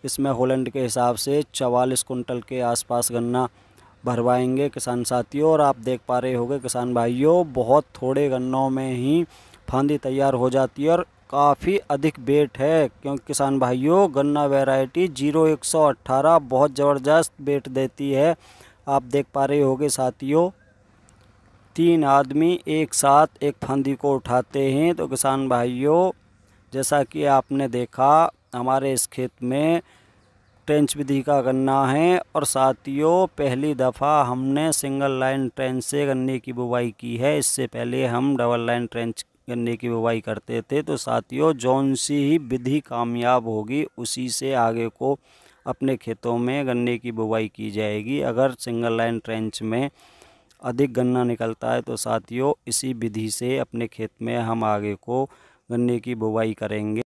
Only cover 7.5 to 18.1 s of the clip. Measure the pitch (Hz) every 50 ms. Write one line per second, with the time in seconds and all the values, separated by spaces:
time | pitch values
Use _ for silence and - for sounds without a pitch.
7.5 | 127 127 120 113 131 151 147 _ _ - 135 127 135 139 147 143 127 127 127 127
8.5 | 131 131 135 135 131 131 131 131 127 123 123 139 151 170 170 - - - - -
9.5 | - _ _ - - 131 139 143 147 143 - 135 131 135 139 139 131 123 123 131
10.5 | 127 135 131 127 _ - 143 156 170 175 180 _ _ _ _ _ - 143 143 147
11.5 | 143 - - 175 196 202 - _ 143 139 139 156 143 - 123 120 143 147 147 131
12.5 | _ - 135 147 160 160 147 123 _ - - 139 139 139 _ - 143 - 139 139
13.5 | 139 135 131 123 127 127 131 151 170 190 202 180 135 139 139 147 147 147 147 143
14.5 | 139 139 135 131 135 135 135 127 _ 165 185 180 143 123 139 147 147 160 160 156
15.5 | 156 147 - - - 160 151 147 127 _ _ - 131 135 139 156 170 165 143 123
16.5 | 131 127 143 147 135 135 143 143 143 139 127 143 151 165 160 - _ - 143 143
17.5 | 143 139 131 135 127 135 135 127 _ - 143 139